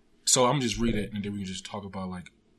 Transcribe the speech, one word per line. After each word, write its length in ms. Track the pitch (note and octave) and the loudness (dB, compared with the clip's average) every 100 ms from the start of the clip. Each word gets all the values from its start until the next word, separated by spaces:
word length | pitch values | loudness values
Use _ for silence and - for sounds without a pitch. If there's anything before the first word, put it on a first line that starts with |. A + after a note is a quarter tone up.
| _ _ | _ _
so 220 | - C3+ B2 | 2 6 6
I'm 160 | C#3+ | 4
just 160 | A#2+ G#2 | 2 0
read 160 | A#2 | 0
it 180 | G#2 G2+ | 0 -2
and 140 | G#2+ G2+ | -4 -6
then 60 | |
we 60 | G2+ | -6
can 80 | F#2+ | -8
just 180 | F#2 - | -8 -10
talk 180 | G#2 | -10
about, 240 | G2 F#2+ F#2 | -8 -8 -8
like, 220 | F#2 E2 _ _ | -10 -14 _ _